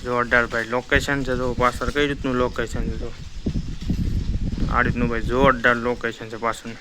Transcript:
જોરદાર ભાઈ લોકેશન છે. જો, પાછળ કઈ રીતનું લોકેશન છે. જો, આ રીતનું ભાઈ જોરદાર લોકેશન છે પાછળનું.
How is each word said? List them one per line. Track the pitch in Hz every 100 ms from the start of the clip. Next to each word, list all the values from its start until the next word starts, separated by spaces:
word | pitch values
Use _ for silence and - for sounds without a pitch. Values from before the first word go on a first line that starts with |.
| 123
જોરદાર | 120 120 123 117
ભાઈ | 117 110 123
લોકેશન | 123 139 135 139 131
છે. | 123
જો, | 127 117
પાછળ | 123 - 123 139
કઈ | 147
રીતનું | 143 135 123
લોકેશન | 123 110 113 - -
છે. | 110
જો, | - - - - - - - - - - - - - - - - -
આ | 117 120
રીતનું | 120 120
ભાઈ | 117 110
જોરદાર | 123 135 127 123 120 120
લોકેશન | 120 117 - 113
છે | 113 113
પાછળનું. | 110 117 113